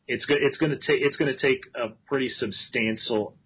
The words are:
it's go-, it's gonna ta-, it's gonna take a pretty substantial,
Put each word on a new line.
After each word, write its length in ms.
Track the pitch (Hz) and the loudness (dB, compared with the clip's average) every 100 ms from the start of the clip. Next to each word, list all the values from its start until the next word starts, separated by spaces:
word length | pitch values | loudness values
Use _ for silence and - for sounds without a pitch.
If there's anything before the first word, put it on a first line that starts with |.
| - | -6
it's 160 | 120 | -4
go-, 100 | - 143 | 0 2
it's 180 | 143 - | 2 2
gonna 200 | 156 131 | 0 0
ta-, 60 | - | 0
it's 280 | 139 143 - | 2 2 0
gonna 200 | 147 131 | -2 0
take 240 | 139 131 - | 2 0 -2
a 140 | 123 113 - - | -6 -6 -8 -4
pretty 220 | 139 127 | -2 -2
substantial, 1080 | - 113 98 - 123 113 107 - 110 104 - | -2 -2 -2 -2 0 0 0 0 0 -2 -8